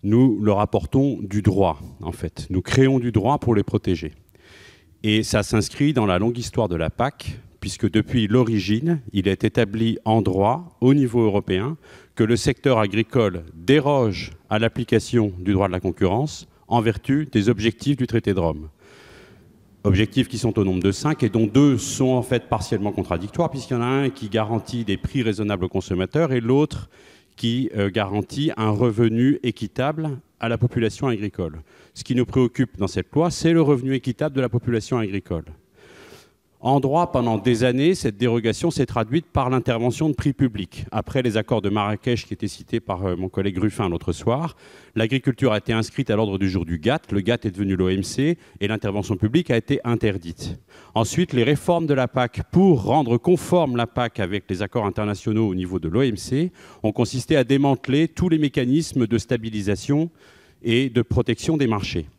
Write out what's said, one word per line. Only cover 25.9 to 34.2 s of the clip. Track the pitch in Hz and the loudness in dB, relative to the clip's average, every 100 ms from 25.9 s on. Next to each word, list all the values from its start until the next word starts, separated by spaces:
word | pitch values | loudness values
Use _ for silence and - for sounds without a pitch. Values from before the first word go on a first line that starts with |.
| 90 92 151 160 | -2 -2 -2 0
et | 131 | 0
l'autre | 117 135 151 - - _ - - _ - | 2 2 2 -4 -12 _ -20 -20 _ -6
qui, | 117 120 131 104 | -2 -2 -2 -2
euh, | 101 | -2
garantit | 95 98 101 95 127 151 - | 0 -2 -2 -4 -4 -4 0
un | 107 | 0
revenu | 107 123 107 117 113 127 147 | 2 0 2 2 4 2 2
équitable | 123 - 104 - 131 156 156 135 _ _ | -2 -4 -8 -4 -4 -2 -6 -8 _ _
à | 117 | -4
la | 117 | 0
population | 120 - 110 - 139 | 0 2 -2 0 -2
agricole. | 110 104 - 87 78 - - - | -2 -4 -6 -8 -8 -18 -20 -20
Ce | - | -20
qui | - 123 | -4 -2
nous | 123 | 0
préoccupe | 131 123 - 127 - | 2 0 0 -4 -2
dans | 98 | -6
cette | - 90 | -4 -4
loi, | 139 170 | 0 0
c'est | - 160 | 0 2
le | 165 | 4
revenu | 147 139 131 | 4 2 0
équitable | 135 131 120 | -4 -4 -4